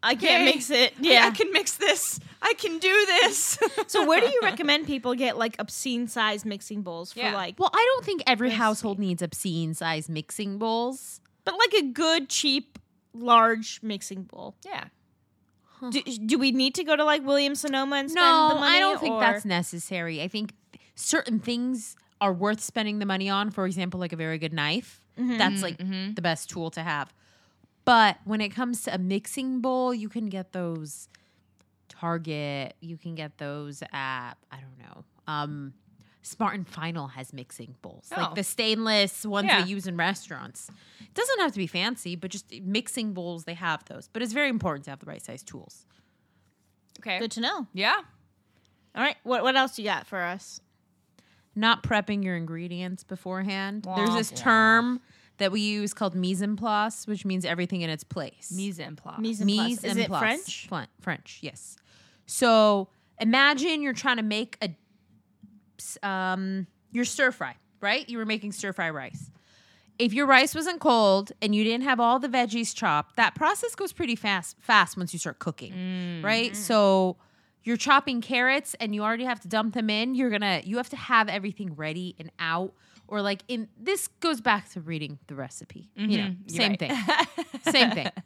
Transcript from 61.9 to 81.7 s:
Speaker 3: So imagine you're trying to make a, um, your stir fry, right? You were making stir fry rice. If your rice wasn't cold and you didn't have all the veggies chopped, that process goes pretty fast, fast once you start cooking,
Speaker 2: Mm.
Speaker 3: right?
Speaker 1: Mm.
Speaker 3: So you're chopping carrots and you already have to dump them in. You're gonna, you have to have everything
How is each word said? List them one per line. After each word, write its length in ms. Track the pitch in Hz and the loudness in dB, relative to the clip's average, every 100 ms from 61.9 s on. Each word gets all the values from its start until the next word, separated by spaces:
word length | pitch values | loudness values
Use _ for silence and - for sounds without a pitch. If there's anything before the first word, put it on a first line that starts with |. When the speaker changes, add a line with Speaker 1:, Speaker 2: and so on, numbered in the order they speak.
| _ _ _ _ | _ _ _ _
Speaker 3:
So 640 | - 247 226 214 202 190 _ _ - | 0 6 8 8 4 0 _ _ -4
imagine 600 | 220 262 277 285 320 311 | 2 6 6 4 0 0
you're 120 | 285 | -2
trying 240 | 233 269 240 | -2 -2 0
to 40 | |
make 340 | 214 208 - - | 0 -2 -4 -6
a, 80 | 208 156 _ _ _ _ _ _ - - _ _ - - | -8 -8 _ _ _ _ _ _ -20 -20 _ _ -16 -8
um, 640 | 202 190 185 185 190 190 180 _ _ | -4 -2 -2 -2 -2 -4 -8 _ _
your 120 | 233 | -4
stir 260 | 240 - 262 | -4 2 0
fry, 240 | - 135 120 _ _ | 0 -10 -10 _ _
right? 280 | 202 247 254 | 0 0 -2
You 100 | 233 | -6
were 80 | 220 | -4
making 260 | 214 208 | -4 -4
stir 200 | 196 202 | -8 -8
fry 180 | 185 165 | -4 -4
rice. 400 | 151 127 - - _ _ _ _ _ _ _ | -4 -10 -14 -16 _ _ _ _ _ _ _
If 140 | 240 | 0
your 120 | 220 285 | 2 6
rice 280 | 262 302 | 8 6
wasn't 260 | 311 320 349 | 0 -4 0
cold 520 | 311 240 208 190 202 - | 4 6 6 4 2 -4
and 120 | 214 | 0
you 80 | 208 | 2
didn't 200 | 214 233 | 2 0
have 160 | 269 247 | 0 2
all 180 | 233 254 | 4 4
the 100 | 269 | 2
veggies 460 | 254 240 226 226 | 0 0 -2 -4
chopped, 420 | - 208 147 - - | -2 0 0 0 2
that 180 | 226 | 2
process 400 | - 311 403 480 | 2 0 0 -4
goes 180 | - 392 | -6 -8
pretty 240 | - 339 233 | -6 -4 -2
fast, 400 | 214 196 170 - | -2 -2 -4 -14
fast 360 | - 214 175 - | 4 4 4 0
once 160 | 175 | -6
you 60 | 175 | -6
start 200 | 165 - | -8 -6
cooking, 340 | - - 123 | -8 -8 -10
Speaker 2:
Mm. 520 | 185 185 185 180 170 | -8 -6 -6 -6 -4
Speaker 3:
right? 280 | 190 226 233 | 0 2 0
Speaker 1:
Mm. 40 | 208 | -4
Speaker 3:
So 600 | 202 226 202 190 185 175 _ _ _ _ | 2 6 6 6 4 -2 _ _ _ _
you're 120 | - 233 | -2 -2
chopping 440 | 277 277 294 240 | 4 4 4 -6
carrots 520 | 220 247 254 277 - - | -2 0 2 2 -2 -8
and 140 | 226 | -4
you 80 | 208 | -2
already 220 | 214 233 | -2 -2
have 160 | 254 233 | -4 -6
to 80 | 175 | -2
dump 260 | 220 220 | -2 0
them 160 | 240 220 | -2 0
in. 240 | 214 233 | 0 0
You're 160 | 254 254 | 0 0
gonna, 320 | 208 208 175 | 2 2 0
you 140 | 180 226 | -2 -4
have 100 | 247 | -4
to 60 | 277 | -10
have 320 | - 240 214 | 2 2 4
everything 460 | 196 196 - 190 | 0 -6 -8 -10